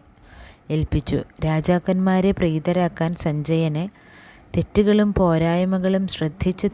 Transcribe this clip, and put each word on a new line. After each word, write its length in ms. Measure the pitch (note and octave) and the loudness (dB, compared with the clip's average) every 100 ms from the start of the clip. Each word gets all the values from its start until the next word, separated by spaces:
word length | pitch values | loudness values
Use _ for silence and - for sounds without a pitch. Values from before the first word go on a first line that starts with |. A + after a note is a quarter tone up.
| - _ - - - - - | -6 _ -20 -20 -20 -20 -6
ഏൽപ്പിച്ചു. 480 | D#3 D3+ D3+ - C#3 - - | -4 -2 -2 -2 -4 -4 -6
രാജാക്കന്മാരെ 840 | D#3 D#3 D#3 F3 - F#3 F#3+ F#3 F#3+ | -2 0 2 0 0 0 2 2 2
പ്രീതരാക്കാൻ 800 | - F3 D#3 D#3+ F3+ F3 - E3 | 0 0 0 -2 0 -2 -2 -4
സഞ്ജയനെ, 760 | E3+ E3 D3+ D3 E3 D#3+ D3+ F#3 - - - - - - F3+ | -2 -2 -2 -2 0 0 -2 -6 -12 -20 -20 -20 -20 -6 -4
തെറ്റുകളും 580 | - G#3 G#3 G#3 G#3 | -2 2 4 4 2
പോരായ്മകളും 880 | G3 F3+ D#3+ E3 F3 F#3 F#3+ F#3 F#3+ F#3+ | 2 2 2 2 0 0 0 0 0 -2
ശ്രദ്ധിച്ച് 600 | - D#3+ D3+ F#3 F3+ G3+ | -4 -6 -2 -4 0 -2